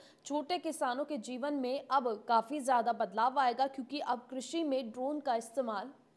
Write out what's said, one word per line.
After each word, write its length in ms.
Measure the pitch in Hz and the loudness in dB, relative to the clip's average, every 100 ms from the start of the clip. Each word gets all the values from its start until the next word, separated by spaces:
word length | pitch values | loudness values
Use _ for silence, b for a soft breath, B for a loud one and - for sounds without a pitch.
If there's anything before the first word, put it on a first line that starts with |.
| B B - | B B -4
छोटे 320 | 285 294 359 | -4 0 -2
किसानों 460 | 320 277 269 262 294 | -2 -2 0 0 -2
के 120 | 294 | -4
जीवन 340 | 214 247 285 | -6 -4 -2
में 340 | 285 247 269 - | -2 0 -2 2
अब 180 | 269 247 214 - | 2 2 0 4
काफ़ी 320 | 226 220 294 | 4 4 0
ज़्यादा 340 | 254 247 226 | 2 4 4
बदलाव 460 | 214 208 202 240 262 | 0 0 2 2 4
आएगा 280 | 254 240 269 | 2 4 0
क्योंकि 320 | 269 240 285 | 0 -6 -4
अब 240 | - 240 - | -2 -2 -4
कृषि 340 | 262 247 330 | -8 -4 -2
में 260 | 311 262 233 | 0 0 -2
ड्रोन 280 | 233 262 302 | -4 -4 -2
का 160 | 285 233 | 0 -2
इस्तेमाल 560 | 226 - 240 202 247 - _ | -2 -4 -2 -4 -6 -12 _